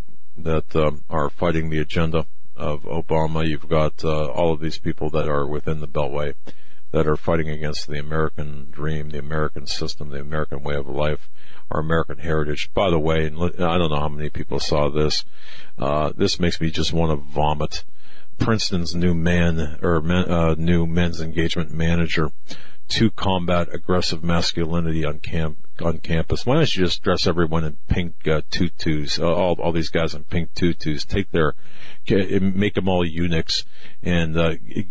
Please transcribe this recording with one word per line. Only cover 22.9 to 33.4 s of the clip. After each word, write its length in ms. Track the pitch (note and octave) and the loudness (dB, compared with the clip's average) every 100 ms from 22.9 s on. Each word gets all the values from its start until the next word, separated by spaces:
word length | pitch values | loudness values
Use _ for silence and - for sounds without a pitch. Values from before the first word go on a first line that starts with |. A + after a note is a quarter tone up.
| - A2+ | 2 2
combat 580 | - G2+ F#2 F2 F2 E2+ | 2 0 0 0 0 0
aggressive 480 | E2+ - F2+ - E2 | -2 0 0 0 0
masculinity 840 | E2+ E2+ D#2+ - E2 E2+ E2 D#2+ | 0 0 0 0 0 0 0 0
on 140 | D2+ D2+ | 0 0
camp-, 400 | - E2+ D#2+ D2+ - - | 0 0 0 0 0 0
on 160 | E2 D#2+ | 0 0
campus. 480 | - E2 D#2+ D#2+ - | 0 0 0 0 0
Why 80 | |
don't 220 | D3 D3 G2 | 2 2 2
you 80 | |
just 180 | F2+ - | 2 0
dress 240 | - F2 - | 0 0 0
everyone 380 | E2+ E2 E2 | 2 2 2
in 120 | D#2+ D2+ - | 0 0 0
pink, 400 | - E2+ - - | 0 -2 -2 0
uh, 140 | D#2 - | 0 0
tutus? 680 | - F2 - - D2+ C#2+ - | 0 0 0 0 0 0 0
Uh, 80 | E2 | 0
all, 340 | E2 F#2 E2+ | 0 0 0
all 120 | E2+ | 0
these 160 | E2 D#2 | 0 0
guys 260 | E2+ E2 | 0 0
in 80 | C#2+ | -2
pink 320 | - F2 E2 | -2 0 0
tutus. 500 | - F2 E2 D#2 C#2+ | 0 2 2 0 0
Take 280 | - G#2 G2+ | 0 0 0
their, 220 | F2+ D2+ - - - - - - | 2 2 2 0 0 0 0 0
ca-, 320 | G2+ G2 G2 | 0 2 2
make 400 | F#2+ F#2+ G#2 G2 | 2 0 0 0
'em 100 | F#2+ | 0
all 160 | F2+ | 0
eunuchs 600 | F2 D#2 E2+ E2 | 0 0 0 2